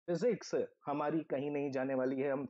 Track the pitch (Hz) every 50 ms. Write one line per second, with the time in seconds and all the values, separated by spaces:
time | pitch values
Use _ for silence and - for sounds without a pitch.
0 | _ - 175 156 208 247 202 - - - 170 135 - - - _ - 147 143 147
1 | 147 151 156 160 151 - 151 131 143 147 147 143 143 143 131 131 131 135 135 131
2 | 127 135 135 131 139 143 135 143 135